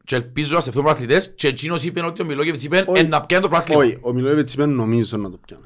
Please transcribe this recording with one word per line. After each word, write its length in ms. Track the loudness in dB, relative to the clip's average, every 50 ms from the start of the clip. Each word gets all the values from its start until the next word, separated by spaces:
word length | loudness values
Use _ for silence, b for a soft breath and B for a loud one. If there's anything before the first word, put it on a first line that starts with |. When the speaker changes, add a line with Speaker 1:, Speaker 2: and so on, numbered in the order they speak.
| _
Speaker 1:
και 120 | -4 -4
ελπίζω 400 | -4 -4 -4 -6 -6 -4 0 0
να 40 | 0
στεφθούν 220 | 0 0 -2 2 2
πρωταθλητές», 500 | 2 2 2 2 2 2 2 2 -2 -6
και 120 | -2 -2
εκείνος 360 | -2 -2 -2 -6 -6 -4 -4 -4
είπε 220 | -4 -4 -4 -6
ότι 160 | -6 -4 -6
ο 40 | -6
Μιλόγεβιτς 380 | -4 -2 -2 -2 -2 -2 -4 -4
είπε, 200 | 0 0 0 2
Speaker 2:
Όχι. 140 | 2 2 2
Speaker 1:
«Ε, 60 | 4
να 180 | 4 2 -2 0
πιάνει 180 | 2 0 2 2
το 60 | 2
πρωτάθλημα». 320 | 0 0 2 4 4 4
Speaker 2:
Όχι, 160 | 4 4 2 -2
ο 120 | -4 -4 -2
Μιλόγεβιτς 400 | 0 0 2 2 2 0 0 -2
είπε, 120 | 0 0
«Νομίζω 520 | 0 0 0 0 2 2 0 0 -2 -4
να 120 | -6 -8 -8
το 100 | -12 -16 -20
πιάνει». 180 | -20 -20 -20 -20